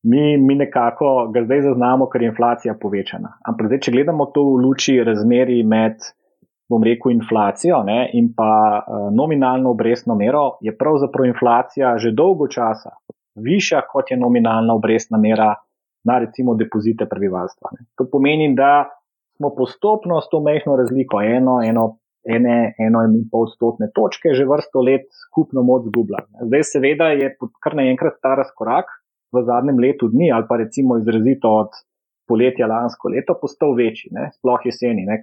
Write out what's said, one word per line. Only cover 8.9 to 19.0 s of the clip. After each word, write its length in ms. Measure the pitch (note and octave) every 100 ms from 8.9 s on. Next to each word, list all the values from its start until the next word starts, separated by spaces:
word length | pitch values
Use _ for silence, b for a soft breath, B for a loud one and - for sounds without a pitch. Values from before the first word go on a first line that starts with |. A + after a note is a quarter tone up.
| G#2+ G2+
nominalno 580 | G#2+ D#3 D3 C3 C3 C3
obrestno 440 | A2 A2+ B2 - G#2+
mero, 400 | G#2 D3 C#3 -
je 140 | G#2+ -
pravzaprav 540 | D3+ D3+ C#3 C3+ B2+
inflacija 640 | A#2 B2 A#2 A#2+ - B2+ A#2
že 140 | A2+
dolgo 360 | A2 F3 F3+ C#3
časa 440 | - A2+ A2 - - - - _ G#2+
višja, 460 | A2+ G3 - D3+ -
kot 220 | C#3 C3
je 60 | B2+
nominalna 540 | B2 A#2+ A2+ A2+ A2+
obrestna 440 | A2+ A2 A2 - A2
mera 360 | G#2+ A2 G#2+ G#2 _ _ _ _
na, 140 | A#2 B2
recimo, 380 | A2+ - B2+ A2+
depozite 480 | A2 G#2+ A2 A2+ G#2+
prebivalstva, 640 | G2+ G2 F#2 F2+ - - -
ne. 80 | A#2 -
To 120 | B2+
pomeni, 400 | C#3+ C#3 D#3 D3+ C3
da 320 | C#3 C#3+ C#3+ -